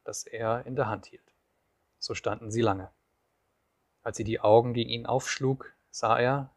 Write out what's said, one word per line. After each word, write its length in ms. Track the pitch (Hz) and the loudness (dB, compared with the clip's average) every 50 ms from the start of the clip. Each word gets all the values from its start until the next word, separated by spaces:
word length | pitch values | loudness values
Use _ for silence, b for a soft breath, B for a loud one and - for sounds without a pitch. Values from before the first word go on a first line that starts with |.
| - | -14
das 200 | - - - - | -12 -12 -12 -12
er 400 | - - 110 113 110 113 120 127 | -12 -8 -4 -2 -2 -2 -2 -4
in 100 | 123 131 | -4 -4
der 100 | 120 127 | -2 -2
Hand 200 | 107 110 101 - | -2 -4 -6 -8
hielt. 280 | - - - _ _ _ _ _ _ _ _ _ _ _ _ _ _ _ _ | -14 -20 -20 _ _ _ _ _ _ _ _ _ _ _ _ _ _ _ _
So 160 | - - 113 | -10 -8 -8
standen 360 | - - 107 101 107 117 110 | -6 -4 -4 -4 -4 -6 -4
sie 100 | 107 117 | 0 2
lange. 300 | 117 110 98 95 92 85 - _ _ _ _ _ _ _ _ _ _ _ _ _ _ _ _ _ _ _ _ _ - | 2 2 2 0 -4 -12 -16 _ _ _ _ _ _ _ _ _ _ _ _ _ _ _ _ _ _ _ _ _ -8
Als 140 | 117 104 | -8 -6
sie 80 | - 110 | -6 -4
die 160 | 101 110 - | -4 -4 2
Augen 340 | - 107 107 117 117 123 120 | 6 8 8 8 8 6 0
gegen 160 | 117 117 123 | -2 -4 -4
ihn 160 | 120 117 117 | -6 -6 -4
aufschlug, 680 | - 117 131 - - - - 135 131 135 131 - - - _ _ _ | -2 -2 -2 -2 -4 -4 -2 -2 -2 -2 -2 -6 -14 -20 _ _ _
sah 280 | - - - 110 113 123 | -8 -2 0 2 4 4
er, 320 | 120 123 135 143 135 - - | 4 2 2 0 -2 -8 -14